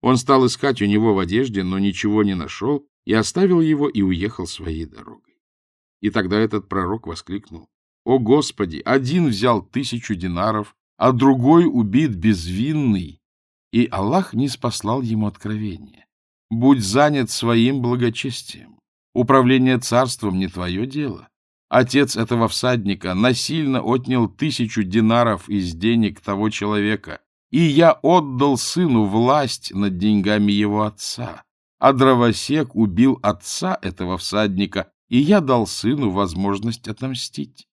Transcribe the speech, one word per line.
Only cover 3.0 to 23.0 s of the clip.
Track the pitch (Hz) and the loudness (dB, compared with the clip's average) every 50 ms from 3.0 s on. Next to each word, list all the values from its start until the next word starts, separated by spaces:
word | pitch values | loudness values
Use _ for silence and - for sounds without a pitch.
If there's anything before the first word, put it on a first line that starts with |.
| _ | _
и | - 104 | -2 0
оставил | 113 104 - - 175 190 185 180 170 | 0 0 -2 0 0 2 4 4 2
его, | 160 156 156 143 147 143 | 2 2 0 0 0 -2
и | - 104 | 0 0
уехал | 98 92 92 85 98 110 - - 92 | 0 0 0 -2 -4 -6 -8 -10 -12
своей | - - - 85 85 80 78 82 | -12 -12 -12 -10 -10 -8 -8 -10
дорогой. | - - - - - - _ _ _ _ _ _ _ _ _ _ _ _ _ _ _ _ _ | -12 -14 -20 -20 -20 -20 _ _ _ _ _ _ _ _ _ _ _ _ _ _ _ _ _
И | 101 104 | -6 -2
тогда | - 113 92 90 101 107 | -2 -2 -2 0 0 0
этот | 113 107 107 104 95 _ | 0 0 -2 -6 -6 _
пророк | 95 95 92 87 104 113 - | -6 -4 -4 -4 -6 -8 -8
воскликнул: | - 82 - - - 95 101 _ _ 85 82 - _ _ _ _ _ _ _ _ | -12 -14 -14 -12 -10 -12 -12 _ _ -20 -20 -20 _ _ _ _ _ _ _ _
«О | 110 127 135 | 0 0 2
Господи, | 117 107 131 151 - - - - 101 87 80 71 - | 4 4 4 4 2 -2 -4 -6 -6 -6 -6 -8 -2
один | - 127 139 131 123 160 185 170 143 | 0 0 0 0 0 0 0 2 0
взял | 107 95 113 127 117 101 | 0 0 0 0 0 0
тысячу | 92 _ - 131 139 - 123 117 - - 107 | -4 _ -8 -6 -6 -6 -8 -10 -6 -8 -6
динаров, | 85 87 92 85 85 98 110 110 107 104 - _ _ _ _ _ _ | -6 -4 -6 -4 -2 -2 -2 -2 -4 -6 -8 _ _ _ _ _ _
а | 98 127 | 0 0
другой | 131 117 135 139 131 127 120 139 160 170 175 | 2 4 4 4 4 4 4 6 6 6 6
убит | 160 - 123 110 101 98 135 160 139 104 | 4 2 0 0 2 2 0 0 0 -2
безвинный». | 87 82 110 104 87 82 85 90 98 120 147 156 151 143 120 104 92 87 71 73 _ _ _ _ _ _ _ _ _ _ _ | 0 0 0 0 0 -2 -6 -4 -4 -4 -2 -2 -2 0 0 0 0 -2 -8 -14 _ _ _ _ _ _ _ _ _ _ _
И | - 113 117 - | 0 0 0 0
Аллах | - 92 95 107 151 190 185 - - | -2 -4 -2 0 0 0 -2 -2 -4
ниспослал | 110 135 139 123 - - 120 - - - 101 117 135 | -4 -4 -4 -4 -6 -6 -6 -6 -4 -4 -4 -4 -2
ему | 127 113 110 107 107 104 | -2 -2 -2 -2 -2 -4
откровение: | 101 - - 104 107 107 107 104 85 73 71 - _ _ _ _ _ _ _ _ _ _ _ _ | -6 -8 -10 -8 -8 -6 -8 -8 -10 -12 -16 -20 _ _ _ _ _ _ _ _ _ _ _ _
«Будь | 113 113 123 135 139 131 | -4 2 4 4 4 4
занят | 104 95 104 139 147 151 151 139 123 107 | 2 0 2 2 2 2 2 0 -2 -4
своим | - - 120 117 117 117 117 127 139 135 | -4 -4 0 2 2 4 4 2 0 0
благочестием. | 120 120 123 123 120 117 113 - - 135 123 - - - - - - - _ _ _ _ _ _ _ _ _ | -2 -2 -2 0 0 -2 -2 -4 -8 -8 -10 -10 -14 -16 -20 -20 -20 -20 _ _ _ _ _ _ _ _ _
Управление | 120 123 120 139 135 127 123 131 131 127 127 127 120 | -2 2 4 6 6 6 6 4 4 4 4 2 0
царством | 123 - 117 123 131 127 - - 113 101 92 92 | 0 0 0 0 0 0 -4 -6 -4 -4 -2 -2
не | 95 90 | -4 -4
твое | - 92 90 90 90 95 117 | -6 -6 -6 -6 -4 -6 -6
дело. | 135 135 151 147 131 90 - - _ _ _ _ _ _ _ _ _ | -6 -6 -8 -6 -6 -8 -12 -16 _ _ _ _ _ _ _ _ _
Отец | - 127 127 123 131 139 143 127 - | 2 2 2 4 2 2 2 2 0
этого | 107 117 - 123 117 113 104 | -4 -2 -2 0 0 0 0
всадника | - - - 127 127 117 95 101 98 98 | -2 -2 -2 -2 -2 -2 -2 -4 -4 -4